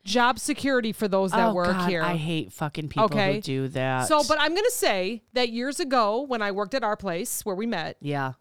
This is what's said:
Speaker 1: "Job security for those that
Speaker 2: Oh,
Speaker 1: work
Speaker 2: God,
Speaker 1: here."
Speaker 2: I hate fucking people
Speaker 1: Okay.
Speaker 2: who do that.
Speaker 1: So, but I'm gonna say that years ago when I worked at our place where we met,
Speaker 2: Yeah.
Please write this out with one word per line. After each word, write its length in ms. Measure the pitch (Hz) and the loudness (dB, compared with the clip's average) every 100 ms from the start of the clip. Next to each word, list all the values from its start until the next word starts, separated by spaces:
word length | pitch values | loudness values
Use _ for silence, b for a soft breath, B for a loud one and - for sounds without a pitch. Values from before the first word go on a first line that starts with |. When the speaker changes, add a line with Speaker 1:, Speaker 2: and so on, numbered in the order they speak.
Speaker 1:
"Job 340 | 190 233 240 233 | -2 2 4 2
security 540 | - 285 269 254 226 | -2 -2 0 2 0
for 160 | - 208 | -2 0
those 220 | 190 190 | 2 2
that 180 | 208 226 | 4 4
Speaker 2:
Oh, 60 | |
Speaker 1:
work 140 | 180 175 | 4 2
Speaker 2:
God, 200 | 185 175 | 2 2
Speaker 1:
here." 140 | 175 | 0
Speaker 2:
I 140 | 170 170 | 0 0
hate 360 | 156 160 98 | -2 -2 -4
fucking 380 | - 151 - 151 | -6 -6 -4 -4
people 160 | - 220 | 0 2
Speaker 1:
Okay. 300 | 208 190 208 | 2 0 0
Speaker 2:
who 40 | |
do 280 | 180 135 131 | -2 -2 -2
that. 400 | 131 131 127 127 | -2 0 0 4
Speaker 1:
So, 140 | 302 294 | 4 4
but 80 | 302 | 2
I'm 160 | 302 | 2
gonna 140 | 339 466 | 2 0
say 520 | - 339 196 185 233 - | 2 0 0 -2 -6 -6
that 160 | 247 247 | -2 -2
years 320 | 226 262 285 | -2 -4 -4
ago 400 | 302 254 208 226 | 0 2 2 0
when 220 | 285 240 | -2 -2
I 80 | 202 | -2
worked 220 | 196 202 | -2 -2
at 100 | 269 | -2
our 120 | 220 214 | -2 -2
place 500 | 196 170 240 - 214 | -4 -4 -4 -6 -4
where 100 | 185 | -4
we 80 | |
met, 320 | 233 190 156 - | -2 -4 -6 -8
Speaker 2:
Yeah. 340 | 143 143 135 127 | -4 -2 -2 -2